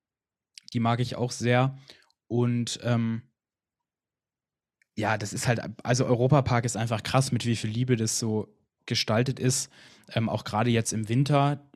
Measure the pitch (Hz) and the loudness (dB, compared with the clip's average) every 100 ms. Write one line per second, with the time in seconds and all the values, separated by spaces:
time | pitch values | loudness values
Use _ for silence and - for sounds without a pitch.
0 | _ _ _ _ _ - - 120 117 117 | _ _ _ _ _ -20 -8 -2 0 0
1 | 117 - 117 - 120 123 135 - - - | -2 -4 -6 -2 2 4 2 -2 -20 -20
2 | _ _ - 120 120 120 113 - 120 117 | _ _ -4 0 0 0 -4 -4 0 0
3 | 113 113 - _ _ _ _ _ _ _ | 0 -4 -8 _ _ _ _ _ _ _
4 | _ _ _ _ _ _ _ _ _ - | _ _ _ _ _ _ _ _ _ -4
5 | 104 107 107 - 127 117 - - 117 123 | -2 -2 -4 -4 0 0 -2 -10 -2 0
6 | - 117 127 147 - 120 120 - 110 107 | 2 2 6 4 4 0 -2 -4 -4 -4
7 | - 131 135 113 117 110 110 117 127 117 | 0 0 2 0 0 -2 -2 -4 0 0
8 | 110 - 113 107 - _ _ _ - 117 | 0 -2 -2 -4 -6 _ _ _ -6 -4
9 | - 110 127 - 131 131 - - - - | 0 2 0 0 0 0 -4 -14 -20 -20
10 | - 117 110 - - 107 120 113 - 110 | -6 -4 -2 -4 -2 0 2 2 0 -4
11 | 110 131 135 143 143 143 - | 0 0 4 4 2 0 -8